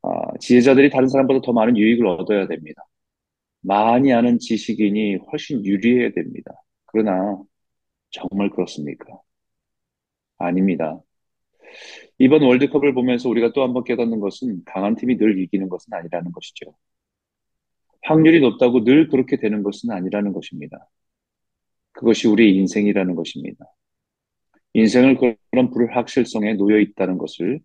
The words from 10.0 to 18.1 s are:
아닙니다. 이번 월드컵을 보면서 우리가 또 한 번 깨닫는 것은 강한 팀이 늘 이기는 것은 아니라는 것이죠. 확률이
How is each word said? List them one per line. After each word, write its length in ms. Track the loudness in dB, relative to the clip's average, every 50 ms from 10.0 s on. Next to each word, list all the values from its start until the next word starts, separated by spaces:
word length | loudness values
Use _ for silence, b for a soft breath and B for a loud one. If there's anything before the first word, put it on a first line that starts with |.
| _ _ _ _ _ _ _ -8
아닙니다. 640 | -6 -4 -2 0 0 0 -2 -2 -4 -6 -8 -10 _ _ _ _ _ _ _ _ _ _ _ B B B B B B B B B B B _ 2
이번 240 | 4 6 6 6
월드컵을 520 | 6 4 4 4 2 0 0 0 0 0 0
보면서 340 | 0 0 -2 -2 -2 -2 -2
우리가 240 | 0 0 0 0
또 100 | 0 0 -2
한 80 | 0
번 120 | -2 -4 -4
깨닫는 360 | -4 -4 -2 -2 -4 -4 -4
것은 420 | -4 -6 -6 -8 -8 -8 -8 -10 -12
강한 300 | -12 -8 -4 -4 -4 -4
팀이 200 | -2 -2 -2 -2 0
늘 220 | 0 0 0 0
이기는 260 | -4 -4 -4 -6 -6 -6
것은 240 | -10 -12 -12 -12 -14
아니라는 380 | -14 -10 -8 -8 -8 -8 -10
것이죠. 420 | -12 -14 -18 -20 -20 -20 -20 -20 -20 _ _ _ _ _ _ _ _ _ _ _ _ _ _ _ _ _ _ _ _ _ _ _ _ _
확률이 380 | -4 0